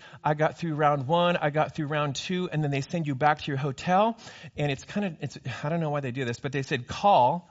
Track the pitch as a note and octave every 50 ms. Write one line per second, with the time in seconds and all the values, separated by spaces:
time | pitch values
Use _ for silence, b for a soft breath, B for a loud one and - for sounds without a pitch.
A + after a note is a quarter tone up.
0 | B B B B - D3 D#3 D3+ D3+ D#3 C3+ - E3+ E3 D3+ C#3+ D#3 D3 D3 C#3+
1 | C3 B2 E3 E3+ F3 F3 F3 - D#3+ D3+ C#3+ D3+ D#3 - - - D#3 C#3 D#3 D3+
2 | D3 D3 C3 - - - F#3 F3+ F3+ F3 - D3+ D#3 C#3+ C#3 C3+ C#3 - - E3+
3 | D#3+ D3 C#3 B2 D3+ D3 D3+ D3 - - C#3+ C3+ C#3+ D3 B2+ - - F3 F3+ F#3+
4 | G#3 A3+ A3 B B B B B B D#3+ B - D3 D3 C3+ - - - - G3+
5 | G#3 F#3+ D#3 - - C3+ - - - C3 A#2 - - D3 E3 E3+ E3 D3+ C#3+ D3
6 | C#3 C3 A#2+ C3+ C3+ A#2 A#2+ - - C#3+ B2+ C#3+ C3+ - D#3+ C3 A#2+ - - -
7 | - G3+ G3+ D3+ B2 B2 D#3 F3 - -